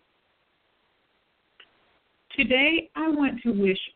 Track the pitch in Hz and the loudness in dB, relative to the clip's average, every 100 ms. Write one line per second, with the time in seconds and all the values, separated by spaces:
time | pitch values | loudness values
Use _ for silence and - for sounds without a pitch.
0 | _ _ _ _ _ _ _ _ _ _ | _ _ _ _ _ _ _ _ _ _
1 | _ _ _ _ _ - - _ _ _ | _ _ _ _ _ -20 -20 _ _ _
2 | _ _ - - 233 254 285 330 - - | _ _ -8 -2 0 2 2 0 -2 -4
3 | 320 294 269 - 233 202 196 190 - | -2 0 0 -2 -2 0 0 0 -6